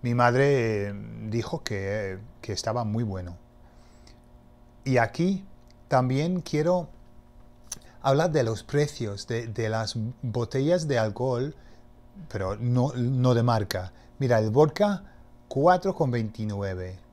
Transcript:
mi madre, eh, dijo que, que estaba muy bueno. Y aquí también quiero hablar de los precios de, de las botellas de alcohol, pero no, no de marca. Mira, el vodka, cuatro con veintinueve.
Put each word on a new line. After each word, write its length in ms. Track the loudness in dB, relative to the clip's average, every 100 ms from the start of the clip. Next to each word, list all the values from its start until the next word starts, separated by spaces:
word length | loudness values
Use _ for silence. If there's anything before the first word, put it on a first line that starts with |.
mi 120 | 0
madre, 760 | 4 4 6 4 4 2 0 -2
eh, 40 | -6 -10 -10 -4
dijo 340 | -4 -4 -6
que, 560 | -6 -6 -4 -4 -4 -8 -12 -18
que 100 | -8
estaba 320 | -6 -2 -2
muy 200 | -2 -2
bueno. 340 | -2 -6 -10 -14 -20 -20 -20 -20 -20 -20 -20 -20 -20 -20 -20 -20 -20 -12
Y 140 | 0 2
aquí 480 | 2 2 0 0 -6 -20 -20 -20 0
también 540 | 2 2 0 0 -2
quiero 480 | -2 0 2 0 -2 -14 -20 -20 -20 -20 -20 -20 -18 -18 -18 -6
hablar 300 | 0 2 4
de 120 | 2
los 200 | 0 -2
precios 640 | -2 0 0 -2 -6 -6 -6
de, 200 | -6 -6
de 220 | -4 -2
las 260 | -2 -2 -4 -6 -6
botellas 680 | -6 -2 -2 0 2 2 2
de 120 | 0
alcohol, 560 | 0 0 -2 -2 -4 -6 -20 -20 -20 -20 -20 -20 -10
pero 260 | -4 -4 -2
no, 340 | 0 2 2
no 400 | 0 0 2 4
de 100 | 4
marca. 500 | 4 2 0 -4 -6 -12 -20 -4
Mira, 200 | 2 4
el 100 | 4
vodka, 540 | 4 4 4 0 0 -6 -20 -20 -20 -8
cuatro 480 | 2 4 4 2 0
con 160 | 0
veintinueve. 880 | 0 -4 -4 -6 -4 -4 -6 -8 -12 -18